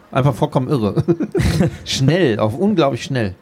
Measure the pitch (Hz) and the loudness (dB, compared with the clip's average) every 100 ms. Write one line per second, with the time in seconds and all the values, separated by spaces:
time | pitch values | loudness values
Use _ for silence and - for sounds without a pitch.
0 | - 135 135 127 147 151 127 143 107 - | -6 0 0 0 -2 -2 0 0 0 0
1 | - 165 262 381 - - 160 - - - | 0 -2 -2 0 0 2 0 -4 -8 0
2 | 135 175 156 104 107 131 196 190 139 127 | 2 4 2 2 0 0 0 2 2 0
3 | - 131 104 92 | -4 -4 -4 -6